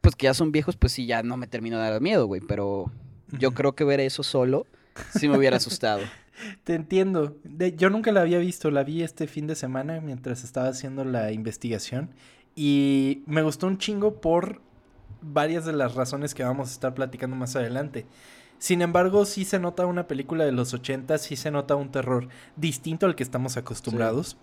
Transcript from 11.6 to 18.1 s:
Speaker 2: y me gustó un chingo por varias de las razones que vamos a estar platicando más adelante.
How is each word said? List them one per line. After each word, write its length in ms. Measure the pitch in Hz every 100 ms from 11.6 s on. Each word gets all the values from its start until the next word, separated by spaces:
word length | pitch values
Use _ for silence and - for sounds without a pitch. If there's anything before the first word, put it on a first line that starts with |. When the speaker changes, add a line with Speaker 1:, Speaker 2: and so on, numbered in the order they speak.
| 120 110 - 123 160 - - _ _
Speaker 2:
y 680 | - 147 143 139 139 135 139 147
me 140 | 151
gustó 240 | 156 147 185
un 120 | 190
chingo 420 | 196 208 208 214
por 400 | 165 170 175 - _ _ _ _ - -
varias 420 | 156 143 151 170
de 80 | 160
las 220 | 151 127
razones 400 | 120 127 139 147
que 100 | -
vamos 240 | 127 131 127
a 40 |
estar 200 | - 131
platicando 400 | 127 135 123 127 131
más 200 | 123 135
adelante. 480 | 117 127 147 127 -